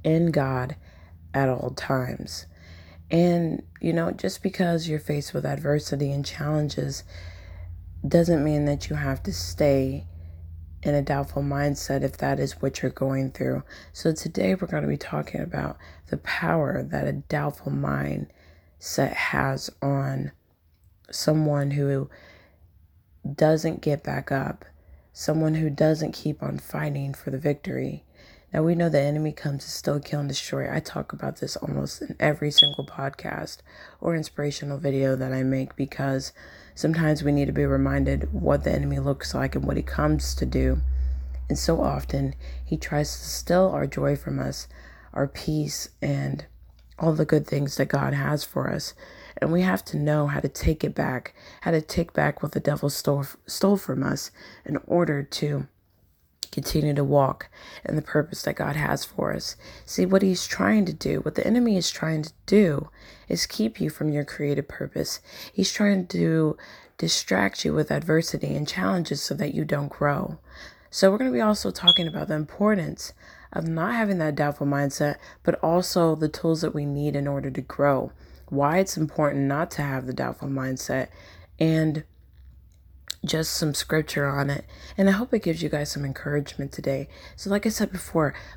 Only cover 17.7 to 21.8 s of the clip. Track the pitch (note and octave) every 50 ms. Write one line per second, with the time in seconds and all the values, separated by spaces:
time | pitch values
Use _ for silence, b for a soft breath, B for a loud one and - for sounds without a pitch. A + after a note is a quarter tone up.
17.7 | C#3+ C#3+ C#3 C#3+ - C#3 C#3+ C#3+ - - - - - _ - - - - _ _
18.7 | _ - - - - C3+ C#3 - - - - - - C#3 C3+ C3+ - C3+ - -
19.7 | - - - C#3 C#3 C#3 C#3 C3+ C3+ C3+ C#3 C#3 - _ _ _ _ _ _ _
20.7 | _ _ _ _ _ _ _ - - - - D#3 D#3 D#3 D#3 D3+ D3 C#3+ C#3 C#3
21.7 | C#3+ C#3+